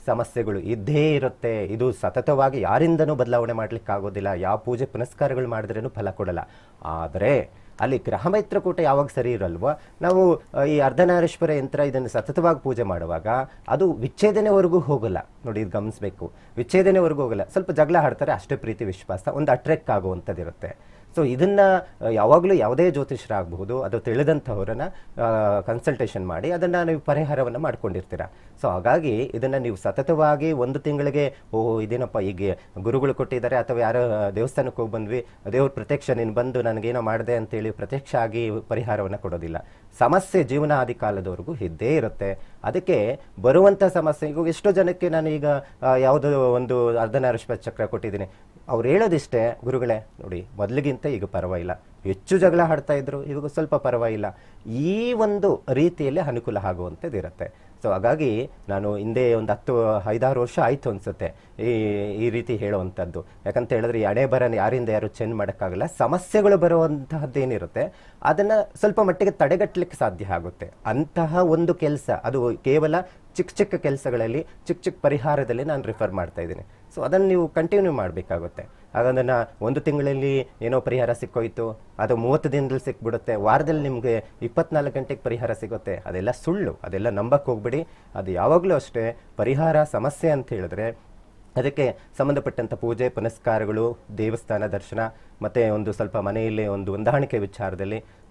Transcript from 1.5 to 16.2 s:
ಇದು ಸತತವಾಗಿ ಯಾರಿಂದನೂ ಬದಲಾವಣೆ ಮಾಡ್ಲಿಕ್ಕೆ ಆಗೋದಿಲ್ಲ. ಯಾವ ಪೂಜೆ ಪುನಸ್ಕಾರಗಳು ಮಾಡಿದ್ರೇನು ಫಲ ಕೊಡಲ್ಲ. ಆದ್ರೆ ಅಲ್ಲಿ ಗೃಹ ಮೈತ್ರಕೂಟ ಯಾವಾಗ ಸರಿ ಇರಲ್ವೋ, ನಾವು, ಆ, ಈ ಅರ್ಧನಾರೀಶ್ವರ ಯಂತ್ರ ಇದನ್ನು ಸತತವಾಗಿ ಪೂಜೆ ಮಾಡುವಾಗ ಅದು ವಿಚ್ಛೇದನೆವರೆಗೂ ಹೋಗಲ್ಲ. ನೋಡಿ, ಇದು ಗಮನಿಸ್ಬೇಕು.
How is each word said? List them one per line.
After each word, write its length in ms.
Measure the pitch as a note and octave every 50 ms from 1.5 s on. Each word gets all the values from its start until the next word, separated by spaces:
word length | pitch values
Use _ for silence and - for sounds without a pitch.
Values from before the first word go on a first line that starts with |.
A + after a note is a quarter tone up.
| A2+ G#2+ G2+
ಇದು 260 | E2+ G#2 A2 B2 B2+ A#2
ಸತತವಾಗಿ 680 | - - F#2+ - B2+ B2 - D3 C3+ C3+ C3+ C3+ C3+
ಯಾರಿಂದನೂ 540 | G2 F2 G#2 A#2+ D#3+ E3 E3 D3+ D#3 D3+ D3+
ಬದಲಾವಣೆ 380 | B2+ B2+ A#2 B2 A#2+ A#2 A2+ A#2
ಮಾಡ್ಲಿಕ್ಕೆ 400 | A2+ A2 G#2+ A2+ A2+ - - G2+
ಆಗೋದಿಲ್ಲ. 340 | G2+ G2 G#2 F#2+ G2+ F#2+
ಯಾವ 300 | G2 F#2+ F2 F#2 F#2 G#2
ಪೂಜೆ 300 | G#2+ - B2 B2 A#2 C3+
ಪುನಸ್ಕಾರಗಳು 600 | C3 - A2 A#2+ - - - D3 C#3 C3+ B2 B2+ A#2+
ಮಾಡಿದ್ರೇನು 400 | A#2 A2 G#2 G2 G2 A2 A2 C3
ಫಲ 220 | - G#2+ G#2 F#2+
ಕೊಡಲ್ಲ. 280 | F#2 - G#2 F2+ F2 E2 - - - - - - - - -
ಆದ್ರೆ 800 | D#2+ D#2+ E2 E2 D2+ D2 F2+ G2 A#2 D3 B2 - - - - - - - -
ಅಲ್ಲಿ 180 | - B2 C3+ B2
ಗೃಹ 300 | - A#2 G#2+ F#2+ A#2+ E3+
ಮೈತ್ರಕೂಟ 520 | G3 G#3+ G#3 - G3+ G3+ - F#3 F3 -
ಯಾವಾಗ 280 | E3 - C#3 C#3 C#3+ C3+ -
ಸರಿ 180 | C3+ B2 A#2+ B2
ಇರಲ್ವೋ, 360 | G#2 F#2+ F2 E2+ E2+ G2 C3+ D3+ - - - - - -
ನಾವು, 400 | F3 F3+ F#3 F#3+ F3+ E3 - - - -
ಆ, 100 | C#3 C#3
ಈ 140 | D3 D3+ D3
ಅರ್ಧನಾರೀಶ್ವರ 760 | C#3 C3 A#2+ C#3+ F3+ F3 F3+ F3 E3+ D#3+ - - F3 D#3+ D#3
ಯಂತ್ರ 280 | C#3+ C3 C3+ - -
ಇದನ್ನು 280 | D3 C#3+ B2 C3 C3 A2+
ಸತತವಾಗಿ 540 | - A#2+ G#2+ - C#3 - E3 E3+ E3 C#3 -
ಪೂಜೆ 200 | C3+ B2+ A2+ A#2
ಮಾಡುವಾಗ 440 | G2 F2+ E2+ E2+ E2 E2+ E2 E2 G#2+ A#2 B2+ C3+ C#3 - - - -
ಅದು 240 | A#2+ C#3 F#3+ F3+ D#3
ವಿಚ್ಛೇದನೆವರೆಗೂ 840 | A2 A2+ - - - G3 G#3+ G3+ A3 G#3 G#3+ G3+ G3 F#3 F3 E3 F#3
ಹೋಗಲ್ಲ. 520 | C#3+ B2+ D3 C3 G#2+ A2 F#2 E2 - - - - -
ನೋಡಿ, 140 | B2 G#2+ G#2
ಇದು 100 | A2 F#2
ಗಮನಿಸ್ಬೇಕು. 640 | - G#2 G2+ A2 A2 - G#2 G2 F#2 -